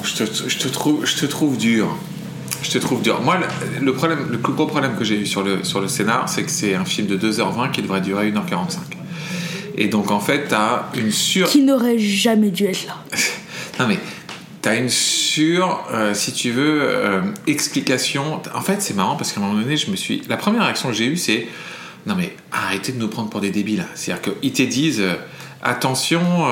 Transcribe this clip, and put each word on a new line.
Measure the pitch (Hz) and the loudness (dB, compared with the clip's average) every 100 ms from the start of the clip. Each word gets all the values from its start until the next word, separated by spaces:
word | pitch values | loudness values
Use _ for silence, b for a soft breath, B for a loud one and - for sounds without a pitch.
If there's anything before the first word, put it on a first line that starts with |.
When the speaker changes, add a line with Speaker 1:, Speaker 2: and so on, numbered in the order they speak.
Speaker 1:
je | - - | -4 -2
te, | 113 - 127 | -2 -2 -2
je | - | -2
te | 135 | -2
trouve, | - 151 151 - | 0 2 2 2
je | - | 0
te | 143 | 0
trouve | - 156 123 | 2 0 2
dur. | 113 113 92 73 - - - - - - | 2 4 2 -2 -8 -10 -10 -10 -10 -8
Je | - | -2
te | 127 | 0
trouve | - 120 | 0 2
dur. | 107 104 | 2 2
Moi, | 123 180 147 - - - | 2 2 0 -4 -4 -2
le, | |
le | 135 | 0
problème, | - 165 160 135 | 2 0 0 -2
le | 117 | -2
plus | - | 0
gros | 135 151 | 0 0
problème | 151 135 113 | 2 0 0
que | |
j'ai | 110 104 | 0 0
eu | 104 | 0
sur | 98 | 0
le, | 98 95 | 0 0
sur | 87 98 | 0 -2
le | 98 | -2
scénar, | - 104 120 - | 0 2 2 0
c'est | - | -2
que | 107 | -2
c'est | - 107 | 0 0
un | 92 | 0
film | 92 - 104 | 0 -2 0
de | 98 | 2
deux | 107 107 | 2 2
heures | 98 | 0
vingt | 104 127 | 0 -2
qui | - | -2
devrait | 107 95 | -2 0
durer | 92 98 107 | 0 0 0
une | 104 | 0
heure | 90 | -2
quarante-cinq. | 92 87 - - - - B B B B B B - | -2 -2 -4 -8 -10 -10 B B B B B B -2
Et | 107 | 0
donc, | 104 98 | 0 0
en | 104 | 0
fait, | - 143 143 | 2 0 2
t'as | 110 107 117 - | 2 2 0 -2
une | - 110 | -2 0
sur- | - - 185 175 | 0 2 2 4
Speaker 2:
Qui | 294 | 6
n'aurait | 269 269 240 233 | 6 6 4 4
jamais | 208 196 233 220 214 | 2 4 4 4 4
dû | 175 196 | 2 0
être | 185 - | 0 -6
là. | - - | -12 -8
Speaker 1:
<laughs> | - B B B B B - | -4 B B B B B 0
Non, | 123 | 2
mais | 92 - B B B B - | 2 -2 B B B B -4
t'as | - 113 | 0 2
une | 123 | 2
sur-, | 113 - - - - 156 175 185 - - | 2 0 0 0 4 4 4 2 0 -2
euh, | 120 107 | 0 0
si | 101 - | 0 -2
tu | - 123 | -2 0
veux, | 120 147 151 | 2 2 4
euh, | 131 101 101 98 92 107 - | 2 2 2 2 0 -2 -2
explication. | 147 - 143 131 127 - 139 147 156 - | 0 0 0 2 2 0 -2 -2 -4 -6
En | 123 | -6
fait, | - 202 | 0 0
c'est | - | 0
marrant | 101 95 156 | 0 0 0
parce | - | -2
qu'à | - | -2
un | |
moment | 101 104 | 0 0
donné, | 117 147 | 0 0
je | - | 0
me | 95 | -2
suis, | - 104 - | -2 -2 -2
la | 117 | -2
première | - 226 | 2 2
réaction | 165 110 139 | 2 0 -2
que | |
j'ai | 110 117 | 0 0
eue, | 170 | 0
c'est : « | - 156 - B B B B B - | 2 0 0 B B B B B -4
Non, | |
mais | 92 82 - - | -2 -2 -6 -6
arrêtez | - 92 98 98 | -4 -2 -2 -2
de | 127 | -2
nous | 110 | -4
prendre | - 107 | -4 -4
pour | 110 | -2
des | 98 | 0
débiles. » | 98 101 104 85 | 0 0 0 -2
C'est-à-dire | - - 90 - - | -6 -6 -4 -4 -2
qu'ils | 139 | -2
te | 127 | 0
disent, | 143 113 160 123 | 0 2 0 2
euh, « | 95 82 - B B B | 0 0 -6 B B B
Attention, | 123 123 139 131 - 165 175 175 151 | -2 0 0 0 2 2 4 4 4